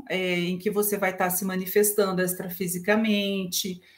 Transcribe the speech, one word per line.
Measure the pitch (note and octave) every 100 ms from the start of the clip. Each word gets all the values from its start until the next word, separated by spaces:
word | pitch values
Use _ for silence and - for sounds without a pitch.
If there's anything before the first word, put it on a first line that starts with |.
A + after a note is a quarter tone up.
| -
é, | F#3 F#3 F3
em | F3 F3+
que | G#3
você | G3 G#3 F#3+
vai | F#3
tá | F#3 F#3
se | F3
manifestando | G3 F#3 F#3 G#3 G#3 - G3 F3+
extrafisicamente, | F#3 F3+ F3+ - F3+ F3 F3+ G#3+ A3 G#3 G3 G3 F#3 - F#3+ F3+ -